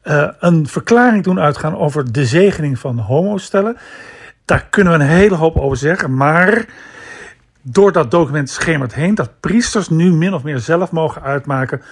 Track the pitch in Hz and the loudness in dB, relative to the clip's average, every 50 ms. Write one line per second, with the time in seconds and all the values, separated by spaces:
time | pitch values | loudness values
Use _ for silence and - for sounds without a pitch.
0 | _ 165 151 143 151 - - _ - 175 170 160 147 - - 160 - - 233 240 | _ -2 0 0 0 -2 -4 _ 0 2 2 2 0 -2 -6 -8 0 2 4 4
1 | 247 247 220 202 165 185 180 190 156 147 139 - - 156 - - 160 147 139 151 | 4 4 2 2 0 0 0 0 0 0 -2 -2 -6 -6 -4 -2 -4 -2 -2 -4
2 | 135 120 110 147 139 110 139 175 202 196 - - 151 143 131 - - 135 117 120 | -4 -2 -2 -2 0 2 2 4 4 2 2 0 -4 -4 -4 -4 -6 -6 -6 -6
3 | 104 101 131 156 185 202 208 185 - - - 196 202 226 240 - - - - - | -2 0 0 0 0 0 -4 -6 -6 -4 -2 -2 -2 -2 -6 -8 -14 -20 -20 -20
4 | - - - - - - - _ _ - 147 - - - - 208 190 175 165 151 | -20 -20 -20 -20 -20 -20 -20 _ _ -2 -2 -2 -2 0 0 2 4 4 4 2
5 | 139 143 165 180 202 208 185 151 160 165 160 - 139 139 135 120 139 156 185 - | 2 4 4 4 4 4 2 2 0 0 0 0 -2 -2 -2 -2 -2 -2 -2 -2
6 | - 135 131 131 139 151 160 175 185 202 220 226 220 - - - - - - - | -4 -4 -2 0 2 2 2 4 2 2 2 0 -2 -6 -14 -20 -20 -20 -20 -20
7 | - - - - - - - _ _ _ _ _ - 127 117 196 202 196 175 175 | -20 -20 -20 -20 -20 -20 -20 _ _ _ _ _ -16 -2 2 4 4 4 4 2
8 | 139 113 175 170 160 131 143 151 135 - - - - 170 160 139 131 113 - 139 | 0 2 2 0 0 0 -2 -4 -6 -6 -8 -6 -4 -2 -2 -2 -4 -6 -4 -4
9 | 160 190 220 202 135 - - _ - - 185 240 233 - - 208 175 - 160 160 | -2 0 0 -2 -4 -6 -10 _ -4 0 0 0 0 0 -2 -4 -2 0 0 2
10 | 175 185 165 156 175 196 190 135 123 151 143 123 107 156 165 175 185 - 175 160 | 4 4 4 2 2 0 -2 -4 -6 -6 -6 -6 -2 0 0 0 0 -2 -2 -2
11 | 160 147 - 151 143 135 143 139 139 147 135 131 131 - 143 127 - - | -2 -4 -4 -8 -6 -6 -6 -4 -4 -4 -4 -4 -4 -4 -6 -10 -12 -16